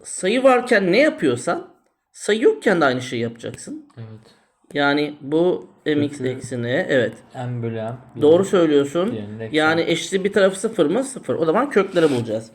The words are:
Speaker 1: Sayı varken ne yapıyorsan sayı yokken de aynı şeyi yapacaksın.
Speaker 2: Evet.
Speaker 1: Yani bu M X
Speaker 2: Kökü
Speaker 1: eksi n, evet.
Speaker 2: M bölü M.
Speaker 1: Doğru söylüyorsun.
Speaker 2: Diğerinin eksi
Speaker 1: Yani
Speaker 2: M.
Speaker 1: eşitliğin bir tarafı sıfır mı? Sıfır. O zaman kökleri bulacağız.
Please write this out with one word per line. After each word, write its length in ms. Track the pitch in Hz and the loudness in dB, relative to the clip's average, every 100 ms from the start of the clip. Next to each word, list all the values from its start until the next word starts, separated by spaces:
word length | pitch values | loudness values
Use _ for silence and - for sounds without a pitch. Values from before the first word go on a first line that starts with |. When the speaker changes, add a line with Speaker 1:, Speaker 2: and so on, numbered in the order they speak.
Speaker 1:
Sayı 400 | - - 190 247 | -16 -6 -2 4
varken 480 | 262 247 240 220 185 | 4 4 4 2 4
ne 60 | 208 | 4
yapıyorsan 760 | 302 - 147 120 - 196 - _ _ _ _ | 2 2 -2 -2 -2 -6 -8 _ _ _ _
sayı 300 | - - 220 | -8 -2 2
yokken 400 | 311 427 233 175 | 2 4 2 2
de 40 | 139 | 2
aynı 160 | 123 | 0
şeyi 200 | - 123 | -4 -4
yapacaksın. 680 | 117 117 113 117 - 302 - 120 | -6 -8 -14 -14 -14 -14 -16 -18
Speaker 2:
Evet. 380 | 110 110 - _ _ _ _ | -18 -18 -20 _ _ _ _
Speaker 1:
Yani 440 | 147 143 147 147 - | -2 0 0 -2 -8
bu 480 | 139 156 175 - - _ - | -4 0 0 -2 -6 _ -2
M 200 | 147 147 | 0 -2
X 120 | - | -4
Speaker 2:
Kökü 120 | 127 | -6
Speaker 1:
eksi 340 | 120 - 123 | -6 -8 -6
n, 220 | 117 139 185 | -2 -2 0
evet. 240 | 139 110 - - 131 | 0 0 -4 -16 -10
Speaker 2:
M 260 | 123 123 | -8 -6
bölü 120 | 117 113 | -6 -6
M. 180 | 110 123 - - | -8 -10 -14 2
Speaker 1:
Doğru 240 | 147 175 190 | 4 4 4
söylüyorsun. 680 | 190 165 143 139 170 202 | 2 4 4 2 -2 -4
Speaker 2:
Diğerinin 280 | 107 104 110 | -4 -10 -12
eksi 160 | 113 151 | -4 0
Speaker 1:
Yani 280 | 156 165 - | 2 0 0
Speaker 2:
M. 60 | |
Speaker 1:
eşitliğin 320 | 165 - 190 | -2 -2 -2
bir 100 | 196 | 0
tarafı 260 | 202 190 190 | 2 2 2
sıfır 260 | 220 226 147 | -4 0 0
mı? 180 | 214 | 0
Sıfır. 320 | 269 - - 127 | -4 -8 -6 -2
O 100 | 160 | 0
zaman 240 | 190 277 | 0 0
kökleri 400 | 208 185 170 156 | 0 0 2 2
bulacağız. 420 | 123 113 110 - | 2 -2 -6 -8